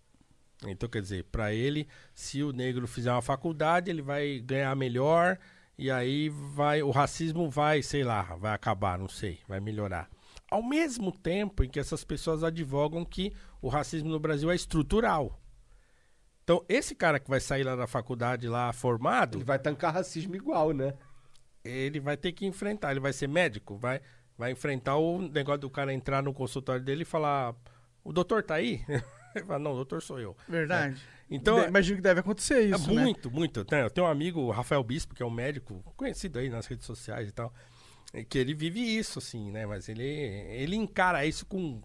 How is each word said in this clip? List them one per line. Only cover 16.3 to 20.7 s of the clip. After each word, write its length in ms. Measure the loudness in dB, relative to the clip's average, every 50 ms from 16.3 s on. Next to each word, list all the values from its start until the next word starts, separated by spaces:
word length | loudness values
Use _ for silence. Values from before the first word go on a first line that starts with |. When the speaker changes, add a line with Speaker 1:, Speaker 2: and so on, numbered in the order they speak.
| _ _
Speaker 1:
Então, 220 | _ 4 4 4 4 2
esse 260 | 0 2 0 0 -2
cara 240 | 2 2 4 4 2
que 100 | 0 0
vai 120 | 0 0
sair 240 | 0 0 0 0 0
lá 100 | 0 -2
da 100 | -2 -2
faculdade, 640 | -2 -2 -4 -4 -4 -4 -2 0 0 0 -2 -2 -2
lá 240 | -2 0 0 -2
formado 680 | -2 0 0 0 2 2 2 2 4 4 2 2 0 -2
Speaker 2:
Ele 60 | 0
vai 140 | 0 0 2
tancar 340 | 2 0 -2 0 0 0
racismo 440 | 2 0 -2 -2 -4 -6 -6 -6 -6
igual, 340 | -6 -4 0 2 2 4 2